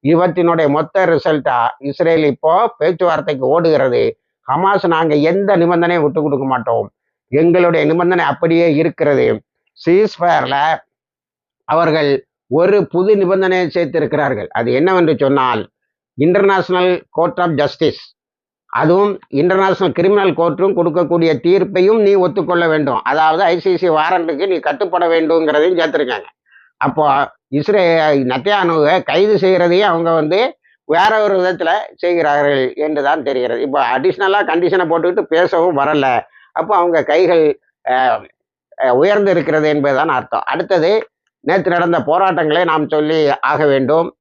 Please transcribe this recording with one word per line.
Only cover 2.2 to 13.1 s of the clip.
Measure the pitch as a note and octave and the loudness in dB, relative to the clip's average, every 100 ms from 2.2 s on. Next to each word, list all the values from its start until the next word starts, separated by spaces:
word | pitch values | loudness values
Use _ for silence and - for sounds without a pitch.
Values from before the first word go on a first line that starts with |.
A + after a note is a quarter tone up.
இப்போ | D3+ B2 D#3 F3 A#3 - | 2 0 0 2 0 -2
பேச்சுவார்த்தைக்கு | D#3 F3 F3+ D#3 - C3+ C3 | -2 0 0 0 -4 -4 0
ஓடுகிறது. | D#3+ E3 D3+ C3 A#2+ B2+ A2+ _ _ - | 2 2 2 2 0 -2 -4 _ _ -6
ஹமாஸ், | C#3+ F#3+ G3+ F3+ | -2 0 0 0
"நாங்க | D#3+ E3 D3+ | 0 0 0
எந்த | D#3 F#3 G3+ F#3+ | 0 0 0 2
நிபந்தனையும் | E3+ F3 E3+ F3 | 2 2 0 0
விட்டு | D3 D#3 | 0 -2
கொடுக்க | D3+ C#3+ C3+ | -2 -2 -2
மாட்டோம், | C3 A#2+ A#2 G#2 _ _ _ _ | -4 -2 -4 -4 _ _ _ _
எங்களுடைய | C3 E3 F3 F3 E3 D3+ | 0 2 4 2 2 0
நிபந்தனை | E3 F3 F3+ D3+ | 0 0 0 -2
அப்படியே | - E3 E3 E3+ D3 | -2 0 2 2 2
இருக்கிறது." | D#3+ - D3+ C3+ B2 A2 _ _ _ _ - | -2 -2 0 2 0 -2 _ _ _ _ 0
சீஸ்ஃபயர்ல | F3+ G#3+ - F3 D#3 C3 C#3 D#3 D#3+ _ _ _ _ _ _ _ _ | 2 2 0 0 0 0 -2 0 -2 _ _ _ _ _ _ _ _
அவர்கள் | - D#3+ E3 D#3 D3 C#3 _ _ _ | -4 0 2 0 0 -2 _ _ _
ஒரு | C#3 F#3 G3+ F3 | 0 2 2 0
புது | E3+ F#3+ | -2 2